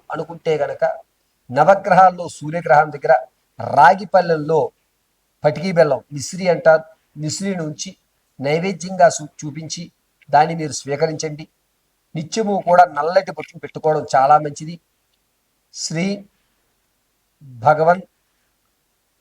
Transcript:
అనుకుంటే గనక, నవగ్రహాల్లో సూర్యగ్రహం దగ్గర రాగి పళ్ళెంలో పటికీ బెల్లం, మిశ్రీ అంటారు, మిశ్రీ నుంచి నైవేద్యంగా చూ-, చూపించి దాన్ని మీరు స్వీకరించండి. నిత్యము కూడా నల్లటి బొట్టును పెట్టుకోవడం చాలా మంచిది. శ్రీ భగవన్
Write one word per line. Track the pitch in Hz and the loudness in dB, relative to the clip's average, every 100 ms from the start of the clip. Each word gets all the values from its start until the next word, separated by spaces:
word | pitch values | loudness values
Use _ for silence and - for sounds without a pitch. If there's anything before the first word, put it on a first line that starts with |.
| - | -10
అనుకుంటే | 156 160 165 165 151 | -10 -10 -8 -4 -2
గనక, | 139 135 160 - - _ _ _ - 131 | -4 -4 -4 -6 -14 _ _ _ -6 2
నవగ్రహాల్లో | 165 196 202 180 185 180 165 - | 4 4 4 6 6 4 -12 -12
సూర్యగ్రహం | 151 170 165 151 156 143 | -10 -4 2 2 2 -2
దగ్గర | 151 156 - _ _ - 110 131 | 0 0 0 _ _ -12 -2 4
రాగి | 160 190 208 190 | 6 4 0 0
పళ్ళెంలో | 170 156 151 160 120 _ _ _ _ _ _ _ | 2 -2 0 -2 -2 _ _ _ _ _ _ _
పటికీ | 147 151 190 170 | -2 -2 -2 2
బెల్లం, | 151 123 - 143 | 2 0 -6 -12
మిశ్రీ | - 180 185 | -12 -4 -2
అంటారు, | 160 160 160 - _ _ 151 | 2 4 4 0 _ _ -12
మిశ్రీ | 151 - 196 180 | -10 -8 -6 -6
నుంచి | 156 147 190 - _ _ _ - 135 | -8 -10 -14 -16 _ _ _ -8 -2
నైవేద్యంగా | 160 190 165 180 185 170 151 | -2 -2 -6 -6 2 2 2
చూ-, | 151 - | -12 -14
చూపించి | 156 147 156 170 170 _ _ _ - | -14 -12 -12 -12 -14 _ _ _ 0
దాన్ని | 143 160 165 | 2 2 -2
మీరు | 151 123 | -8 -10
స్వీకరించండి. | 131 143 160 151 156 147 151 _ _ _ _ _ _ 156 | -8 -4 -4 -4 -10 -10 -16 _ _ _ _ _ _ -12
నిత్యము | 160 226 208 190 170 | -8 -4 -2 -2 4
కూడా | 175 170 147 | 6 6 2
నల్లటి | 156 185 185 156 | 0 0 -2 -12
బొట్టును | - 160 | -14 -16
పెట్టుకోవడం | 143 151 156 151 - 135 | -16 -4 -2 -2 0 2
చాలా | 139 151 151 | 4 4 2
మంచిది. | 147 156 175 _ _ _ _ _ _ _ _ _ - | -10 -14 -16 _ _ _ _ _ _ _ _ _ -14
శ్రీ | - 165 190 202 - _ _ _ _ _ _ _ _ _ _ _ 139 120 131 | -8 -4 -4 -6 -12 _ _ _ _ _ _ _ _ _ _ _ -20 -2 2
భగవన్ | 151 160 185 - _ _ _ _ _ _ _ _ _ _ _ | 2 2 0 -4 _ _ _ _ _ _ _ _ _ _ _